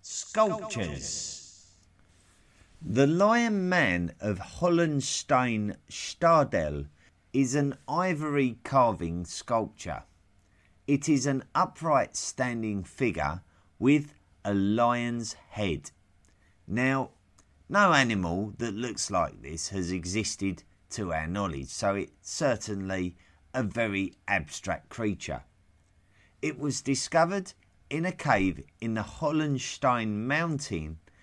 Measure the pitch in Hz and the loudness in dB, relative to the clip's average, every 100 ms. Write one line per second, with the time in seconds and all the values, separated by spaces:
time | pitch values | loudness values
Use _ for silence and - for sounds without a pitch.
0 | - - - - 220 - - - 90 69 | -12 -12 -6 2 2 2 -6 -6 -4 -6
1 | 67 - - - - - - _ _ _ | -8 -8 -10 -12 -18 -20 -20 _ _ _
2 | _ _ _ _ _ _ _ - - 113 | _ _ _ _ _ _ _ -16 -4 4
3 | 143 165 202 233 233 208 185 180 127 87 | 4 6 4 4 2 0 2 2 4 2
4 | 87 - 104 92 - - 175 170 170 147 | 0 -4 -4 -4 -6 -2 2 4 4 2
5 | 131 - - 135 123 110 104 - _ - | -2 -4 2 2 2 0 -2 -6 _ -12
6 | - - 170 165 139 95 76 73 71 _ | -12 0 4 6 4 2 0 -2 -6 _
7 | _ _ _ 131 135 139 143 135 - 151 | _ _ _ 0 2 2 0 -2 -4 -2
8 | 185 160 151 143 131 113 - 139 120 92 | 0 0 0 2 0 -2 0 4 4 4
9 | 85 85 87 - - 117 110 - - 71 | -4 -4 -6 -10 -2 -2 -2 -8 -10 -10
10 | - _ _ _ _ _ _ _ - 143 | -10 _ _ _ _ _ _ _ 0 0
11 | 147 143 131 135 - 143 180 - 165 143 | 4 2 4 -2 -2 0 0 -2 2 2
12 | 110 - - - 123 117 110 101 87 - | 2 -4 -8 -2 -2 0 -2 -2 -4 0
13 | 127 80 71 82 - _ _ _ 123 147 | 0 2 -2 -4 -10 _ _ _ 4 4
14 | 147 - _ _ 101 101 98 110 120 120 | 2 -14 _ _ -2 0 2 4 4 2
15 | 120 117 110 - _ - 101 76 - _ | -2 -4 -6 -12 _ -4 -2 -2 -6 _
16 | _ _ _ _ _ _ - 107 131 135 | _ _ _ _ _ _ -6 -2 0 0
17 | 127 _ _ _ _ _ _ 190 202 151 | -4 _ _ _ _ _ _ 4 6 6
18 | 127 107 87 87 107 104 117 104 120 107 | 4 2 0 0 -2 -4 -4 -4 -6 -6
19 | - 98 78 - 67 80 - 98 85 92 | -2 0 0 -4 -12 -10 -6 -4 -2 -4
20 | 87 98 104 - 98 87 - _ _ - | -4 -4 -4 -4 -4 -4 -12 _ _ -8
21 | 98 80 78 95 98 71 67 - 104 98 | -4 -2 -2 -2 -2 -4 -8 -2 0 0
22 | - _ - - 151 117 - 101 95 95 | -4 _ -12 -2 0 0 -4 -6 -4 -2
23 | 90 85 _ _ _ 131 110 120 113 98 | -4 -6 _ _ _ -4 -4 -2 -2 0
24 | 98 - - 101 82 - - 85 _ - | -2 -6 -2 -2 -2 -10 -6 -6 _ -4
25 | 110 90 - 67 - _ _ _ _ _ | -4 -4 -6 -8 -10 _ _ _ _ _
26 | _ _ _ _ 151 151 147 - - 135 | _ _ _ _ -8 -4 -4 -4 -2 -2
27 | - 165 170 196 185 - _ _ _ 143 | 2 2 2 0 -6 -16 _ _ _ -4
28 | 175 - 151 110 95 - - _ 117 110 | -4 -4 2 4 4 0 -10 _ -4 -4
29 | 101 - 156 156 151 135 - - 135 120 | -4 -4 -2 0 0 -2 -4 -2 2 2
30 | 110 104 117 147 165 147 - 92 78 80 | 0 -2 -2 0 0 -4 -4 -4 -4 -10
31 | _ _ | _ _